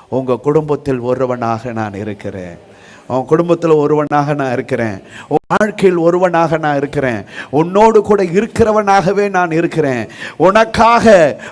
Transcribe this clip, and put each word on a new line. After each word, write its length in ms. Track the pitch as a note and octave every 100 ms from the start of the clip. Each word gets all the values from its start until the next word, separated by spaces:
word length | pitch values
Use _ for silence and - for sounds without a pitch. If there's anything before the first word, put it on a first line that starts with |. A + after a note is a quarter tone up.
| -
உங்க 260 | B2 B2+ A#2+
குடும்பத்தில் 640 | D3 D3+ D3+ C#3 C#3 B2+
ஒருவனாக 720 | A#2+ B2+ B2+ B2 A#2 A2+ B2
நான் 220 | A2+ G#2+
இருக்கிறேன். 640 | G2 G#2 G2+ G2+ F#2+ F2 E2+ - - - - -
உன் 200 | B2+ C3
குடும்பத்துல 460 | E3 F3 E3+ E3 D#3
ஒருவனாக 580 | C#3+ D3+ D3 D3 C#3+
நான் 180 | C#3+ C3+
இருக்கிறேன். 500 | B2 B2+ A#2+ A2+ F#2+ - - -
உன் 100 | - - F3+
வாழ்க்கையில் 400 | G#3+ - F#3+ F3
ஒருவனாக 600 | E3 F3+ F#3 E3 E3 D#3+
நான் 200 | D3+ C#3+
இருக்கிறேன். 460 | C#3+ D3 C3 G#2+ - - -
உன்னோடு 520 | C3+ E3+ G3 A3 G#3+
கூட 220 | G3+ G3+
இருக்கிறவனாகவே 1080 | F#3 F3+ A3+ - A3+ G#3+ G3+ G3 F3 F3+ G3+
நான் 220 | F#3 F3
இருக்கிறேன். 560 | D#3+ E3+ E3 C#3+ B2 G#2 - - -
உனக்காக 1000 | F3+ G#3+ A3+ - A3+ A#3 G#3+ F#3+ D3 A2+ -